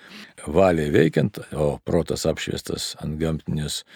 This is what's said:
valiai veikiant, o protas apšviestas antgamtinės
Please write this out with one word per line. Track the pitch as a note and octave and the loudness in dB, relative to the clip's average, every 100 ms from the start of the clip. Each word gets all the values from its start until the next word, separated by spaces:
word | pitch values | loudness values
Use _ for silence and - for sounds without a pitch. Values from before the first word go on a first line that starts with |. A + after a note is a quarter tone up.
| - - - - | -20 -20 -20 -16
valiai | - D#2+ F#2+ E2 D2 | -2 4 6 4 4
veikiant, | F#2 D#2+ D#2 - - - | 4 4 4 0 -2 -10
o | - D2 C2 | -2 0 -2
protas | - E2+ D#2+ - D#2+ | 0 0 0 -2 -2
apšviestas | - - - - - - - | -2 -4 -6 -6 -8 -8 -8
antgamtinės | D2+ D#2 E2 D#2 - D2+ D2 - - | -8 -2 -2 -2 -4 -4 -4 -8 -12